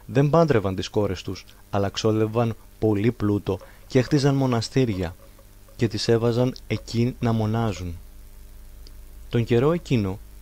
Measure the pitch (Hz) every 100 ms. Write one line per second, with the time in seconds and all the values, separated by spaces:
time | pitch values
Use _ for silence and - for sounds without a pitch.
0 | - 110 147 156 165 120 98 95 95 -
1 | 101 92 - 92 - - - 107 98 -
2 | 110 110 110 110 117 110 - - 110 101
3 | 110 - 104 104 92 92 - - - 131
4 | 123 151 139 139 131 120 110 131 127 92
5 | 87 - - - - - - - 113 104
6 | - 117 117 117 127 - - - - 113
7 | 120 - 120 113 107 113 113 87 90 82
8 | - - - - - - - - - -
9 | - - - 117 113 120 139 175 - 127
10 | 98 98 - -